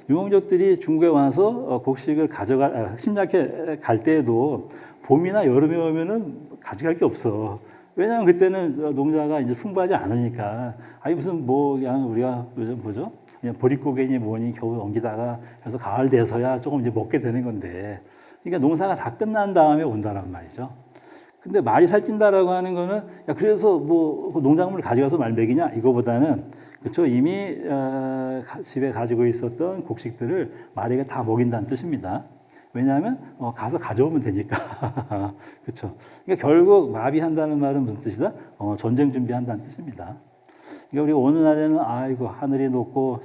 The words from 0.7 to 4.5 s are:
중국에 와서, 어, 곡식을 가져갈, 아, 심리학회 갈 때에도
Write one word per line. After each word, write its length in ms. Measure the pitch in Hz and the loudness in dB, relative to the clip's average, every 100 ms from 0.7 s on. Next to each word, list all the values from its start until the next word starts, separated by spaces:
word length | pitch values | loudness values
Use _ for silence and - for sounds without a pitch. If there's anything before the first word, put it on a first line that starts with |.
| 175 | 2
중국에 300 | 156 156 170 | 2 4 6
와서, 400 | 147 139 131 202 | 6 4 4 2
어, 340 | 240 254 123 | 2 -2 -2
곡식을 460 | 135 135 - 151 156 | -2 -2 0 0 0
가져갈, 480 | - 117 131 139 131 | -2 0 2 2 0
아, 200 | 101 113 | -4 -4
심리학회 840 | - 202 185 185 131 - 165 147 | -2 0 2 2 0 -4 -6 -4
갈 200 | - 110 | 0 0
때에도 720 | 160 160 120 117 143 | 4 2 4 2 2